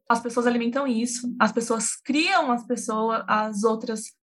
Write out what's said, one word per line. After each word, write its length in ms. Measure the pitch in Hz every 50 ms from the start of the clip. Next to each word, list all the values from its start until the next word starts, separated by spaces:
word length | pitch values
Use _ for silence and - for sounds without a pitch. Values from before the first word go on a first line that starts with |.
| _ -
as 120 | 240 233
pessoas 260 | 233 240 233 254 233
alimentam 400 | 247 240 240 233 240 240 269 285
isso, 480 | 269 233 220 240 240 - - - - - -
as 100 | 226 208
pessoas 460 | - 240 233 - 233 220 202 - -
criam 560 | - - - 254 294 330 370 392 349 320 262 240
as 120 | 240 233
pessoas, 600 | - 247 - - - 220 214 220 226 220 220 -
as 380 | - 214 214 214 214 214 202 202
outras 400 | 226 220 220 - - 220 220 - - - _